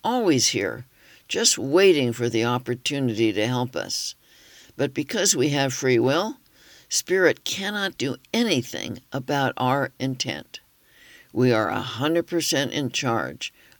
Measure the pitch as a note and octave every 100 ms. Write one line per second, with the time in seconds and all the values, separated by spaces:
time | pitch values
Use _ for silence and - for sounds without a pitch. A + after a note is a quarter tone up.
0 | G#3+ B3 G3+ C3 - - G2 B2 - _
1 | - - - F#3 A3+ - C3+ E3 G3 D3+
2 | B2 A2+ A#2+ A2+ A2+ B2 B2 B2 - C#3+
3 | B2+ G#2+ A2 G2 A2 B2 B2+ - G1+ -
4 | - - _ - - - - - C#3+ C3+
5 | D3 G#3+ G3 D3+ D3 C#3+ C#3 B2+ C3+ A#2+
6 | B2 D3+ G#3+ - _ _ - - - -
7 | - F#3 E3+ - - - G3+ G#3 G3 -
8 | C3+ - - A3+ A#3 C#3 - - - -
9 | _ C#3 C3 C#3+ C3+ - B2+ C#3 B2+ -
10 | C3 B2+ C3 C#2+ - - _ _ _ _
11 | - - - - B2+ A2 G2+ G#2 B2 A2
12 | D3 E3+ E3+ E3+ D#3 D3 C#3 - B2+ -
13 | C3+ A#2 C2+ - - _ _